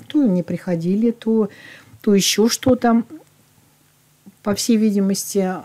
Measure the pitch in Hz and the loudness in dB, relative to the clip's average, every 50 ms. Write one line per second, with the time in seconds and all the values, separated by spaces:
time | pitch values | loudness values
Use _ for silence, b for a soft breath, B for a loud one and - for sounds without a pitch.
0 | - - - 302 277 208 180 180 170 - 180 165 - 185 175 165 165 180 196 214 | -6 -4 -2 0 0 2 0 0 -2 -4 -8 -8 -4 -4 -4 -2 -2 -2 0 0
1 | 233 233 226 - - 220 226 220 208 202 B B B B B B B B B B | 0 -2 -2 -2 -2 -2 0 0 0 -2 B B B B B B B B B B
2 | - 220 202 196 - - - 202 214 233 - - - 262 247 247 - 233 226 233 | 0 2 2 2 2 0 0 2 2 2 0 0 0 0 0 2 2 2 2 2
3 | 226 - 311 320 - _ _ _ _ _ _ _ _ _ _ _ _ _ _ _ | 0 -4 -12 -20 -20 _ _ _ _ _ _ _ _ _ _ _ _ _ _ _
4 | _ _ _ _ - - _ _ - 208 196 - - - 226 214 220 214 196 202 | _ _ _ _ -20 -20 _ _ -6 -4 -4 -2 0 2 2 2 2 2 2 2
5 | 196 196 196 - - - - 196 185 185 185 160 | 0 0 0 -2 -4 -4 -2 -2 -2 -2 -4 -8